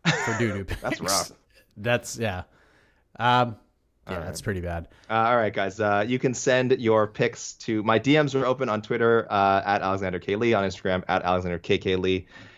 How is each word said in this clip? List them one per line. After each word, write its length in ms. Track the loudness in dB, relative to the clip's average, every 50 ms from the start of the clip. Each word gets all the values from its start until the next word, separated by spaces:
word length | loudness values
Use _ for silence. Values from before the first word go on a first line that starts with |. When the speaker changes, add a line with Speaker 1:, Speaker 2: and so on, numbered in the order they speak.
| _
Speaker 1:
for 320 | 0 -2 0 -2 -4 -2 -2
doo-doo 260 | -2 -2 -2 -4 -6
Speaker 2:
<laughs> 20 |
Speaker 1:
picks. 140 | -8 -8 -6
Speaker 2:
That's 180 | -6 -6 -6 -4
rough. 320 | -4 -2 -2 -2 -2 -4 -12 _ _ _ _ _ _ _ _
Speaker 1:
That's, 420 | -8 -2 -2 -2 -2 -2 -8 -8 -6
yeah. 240 | -6 -4 -4 -6 -10 _ _ _ _ _ _ _ _ _ _ _ _ _ _ -2
Um, 380 | 2 4 4 4 2 0 -2 -12 _ _ _ _ _ _ _ _ _
yeah, 80 | -8 -8
Speaker 2:
All 40 | -8
right. 80 | -6
Speaker 1:
that's 160 | -8 -10 -8
pretty 180 | -6 -6 -6 -4
bad. 280 | -6 -6 -8 -8 -10 -12 -20 _ _ -2
Speaker 2:
Uh, 60 | 0
all 220 | 2 2 4 4
right, 160 | 2 2 0
guys. 260 | 0 -2 -4 -4 -2 0
Uh, 240 | 0 2 2 2 2
you 120 | 0 -2 0
can 160 | 0 -2 -2
send 380 | 0 0 2 2 2 4 2 2 2
your 260 | 4 4 4 4 2
picks 460 | 2 0 -2 -2 -2 -2 -6 -14 -16 -16
to, 280 | _ -6 -4 -2 -2 2
my 140 | 2 2 2
D 220 | 4 4 4 4
Ms 140 | 4 2 0
are 100 | 0 0
open 240 | 0 0 0 -2 -2
on 140 | -2 -4
Twitter, 460 | -2 -4 -2 2 4 4 4 2 2 0
uh, 320 | 0 2 4 4 4 2 2
at 160 | 0 0 0
Alexander 360 | 0 -2 -2 -2 -2 -4 -4 -4
K 160 | -4 -2 -2
Lee, 200 | 0 2 2 2
on 100 | 2 2 -2
Instagram 360 | -4 -4 -2 -2 -2 -2 0 0
at 140 | -2 0
Alexander 360 | 2 0 0 0 0 -4 -6 -6
K 180 | -2 -2 -2 0
K 160 | 0 -2 -2
Lee. 300 | 0 0 0 0 -2 -4 _ -20 -20 -20 -20 -20